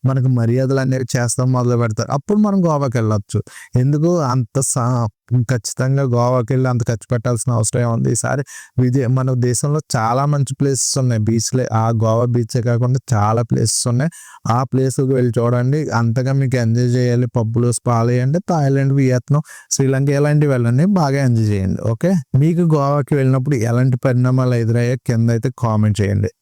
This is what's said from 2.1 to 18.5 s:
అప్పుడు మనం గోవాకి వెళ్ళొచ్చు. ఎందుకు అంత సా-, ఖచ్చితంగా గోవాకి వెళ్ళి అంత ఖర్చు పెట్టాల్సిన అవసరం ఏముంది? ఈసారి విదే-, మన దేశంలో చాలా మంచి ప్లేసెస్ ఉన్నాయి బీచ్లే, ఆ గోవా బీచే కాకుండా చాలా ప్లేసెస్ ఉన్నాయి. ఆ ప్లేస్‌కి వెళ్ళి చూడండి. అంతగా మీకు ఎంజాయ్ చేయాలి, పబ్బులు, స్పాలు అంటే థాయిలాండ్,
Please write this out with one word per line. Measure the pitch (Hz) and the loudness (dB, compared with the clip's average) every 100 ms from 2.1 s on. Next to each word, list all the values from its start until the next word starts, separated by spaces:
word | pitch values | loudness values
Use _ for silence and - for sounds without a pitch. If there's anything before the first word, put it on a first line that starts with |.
అప్పుడు | 143 - 208 | -6 -2 0
మనం | 214 196 | 2 2
గోవాకి | 170 147 139 120 | 0 0 0 0
వెళ్ళొచ్చు. | 110 104 - 101 - - - 127 | 0 -2 -2 -6 -6 -16 -4 0
ఎందుకు | 131 147 165 175 135 | 2 2 2 0 0
అంత | 127 120 135 | -2 -2 -4
సా-, | 135 135 120 127 113 _ _ 123 117 | -2 -2 0 0 -2 _ _ -2 0
ఖచ్చితంగా | 123 - - 131 139 139 | -2 -4 -4 -2 0 0
గోవాకి | 120 120 127 117 | 2 2 0 0
వెళ్ళి | 131 131 | 0 0
అంత | 120 | 0
ఖర్చు | 110 117 - | -2 -4 -4
పెట్టాల్సిన | 120 123 120 - | -4 -2 -2 -2
అవసరం | 117 113 123 | -2 0 0
ఏముంది? | 120 117 131 | 0 0 0
ఈసారి | 120 120 143 139 - - - | -2 -2 -4 -6 -14 -8 0
విదే-, | 127 131 120 | 2 2 0
మన | 131 131 127 | 0 0 0
దేశంలో | 123 120 143 151 - | 0 0 -2 -2 -2
చాలా | 123 113 127 147 | -2 0 0 0
మంచి | 147 135 | 0 -2
ప్లేసెస్ | 135 139 131 - 139 | -2 -2 0 -2 -2
ఉన్నాయి | 127 113 | 0 0
బీచ్లే, | 107 113 - 127 120 | 0 0 0 -2 -2
ఆ | 113 113 117 | -2 0 0
గోవా | 113 113 120 | 0 0 0
బీచే | 120 113 127 | 0 -2 -2
కాకుండా | 117 120 123 131 - | 0 0 0 -2 0
చాలా | 110 104 113 | 0 2 0
ప్లేసెస్ | 117 127 117 - 123 | 0 0 0 -2 -2
ఉన్నాయి. | 120 156 - - - - | -2 -2 -6 -20 -10 -2
ఆ | 120 | -2
ప్లేస్‌కి | 131 127 131 127 131 | 0 0 0 0 0
వెళ్ళి | 135 123 | 2 0
చూడండి. | 113 117 123 123 151 143 117 | 0 0 0 0 0 -2 0
అంతగా | 117 117 127 | 0 0 0
మీకు | 139 135 123 | 0 0 0
ఎంజాయ్ | 117 117 123 | 0 0 0
చేయాలి, | 123 123 120 123 | 0 2 0 0
పబ్బులు, | 123 110 117 120 | -2 -2 0 0
స్పాలు | 117 - 117 117 123 | -2 -2 0 2 0
అంటే | 131 165 | 0 -2
థాయిలాండ్, | - | -2